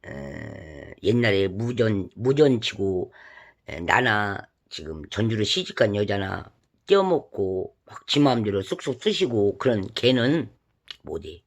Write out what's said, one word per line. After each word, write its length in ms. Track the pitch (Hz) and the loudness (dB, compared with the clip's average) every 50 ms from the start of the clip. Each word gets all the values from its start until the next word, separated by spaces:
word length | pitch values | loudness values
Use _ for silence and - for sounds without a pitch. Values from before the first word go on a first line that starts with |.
| - | -16
에, 880 | 71 71 69 69 69 73 80 76 76 73 69 73 78 76 71 - - - - | -14 -14 -12 -12 -12 -12 -12 -14 -14 -14 -16 -18 -18 -18 -18 -18 -18 -18 -4
옛날에 460 | - 90 113 120 120 113 98 98 98 95 | 0 2 2 4 4 4 4 2 2 0
무전, 600 | 90 101 113 120 123 113 117 110 107 98 92 - _ | -2 -4 -6 -6 0 0 2 2 2 0 -2 -6 _
무전치고, 960 | - 113 127 139 143 151 143 127 110 113 - - 107 98 95 92 92 92 - _ - - - - - - - _ _ _ - | -2 0 0 4 6 6 6 6 2 -2 -6 -4 -2 -2 -2 0 -2 -4 -6 _ -20 -20 -20 -20 -20 -20 -20 _ _ _ -12
에, 120 | - 76 | -10 -6
나나 600 | 87 - - 117 123 120 107 107 104 101 101 - - _ _ _ _ _ | 0 2 2 4 4 4 2 2 0 -2 -4 -8 -10 _ _ _ _ _
지금 320 | - - 80 76 80 78 76 - | -16 -12 -10 -10 -10 -10 -12 -8
전주로 320 | - - 110 113 113 107 107 | -2 -2 0 0 0 0 0
시집간 520 | - - 185 180 - - - 123 107 101 | -2 -2 -4 -4 -6 2 2 2 2 4
여자나 540 | 104 104 101 101 98 98 95 95 92 - - _ _ _ _ _ _ _ | 0 0 0 -2 -4 -2 -4 -6 -8 -10 -14 _ _ _ _ _ _ _
떼어먹고 880 | - 190 196 190 190 175 151 - - - - 101 92 95 92 92 - _ _ _ | 4 4 4 6 4 2 0 0 -4 -4 -4 -2 -2 -2 -4 -6 -8 _ _ _
막 220 | - - - _ | -20 -20 -20 _
지 140 | - - 143 | -2 2 4
마음대로 420 | 147 139 123 117 107 107 98 98 | 6 6 4 4 2 0 0 -2
쑥쑥 400 | 98 - 180 - - 156 127 - | -2 -2 -6 -6 -6 -8 -8 -2
쓰시고 560 | - 214 202 - 190 139 117 107 101 101 98 - | -2 -2 0 0 0 0 2 2 2 2 0 2
그런 280 | - 131 117 104 95 101 - | 0 2 2 2 -2 -4 -6
개는 560 | - - 123 131 127 117 127 147 170 120 107 - _ _ _ _ _ _ _ - _ | 0 2 4 4 4 2 2 2 0 -2 -4 -10 _ _ _ _ _ _ _ -20 _
못해. 400 | _ - 85 82 82 80 82 85 _ | _ -10 -10 -10 -10 -12 -16 -16 _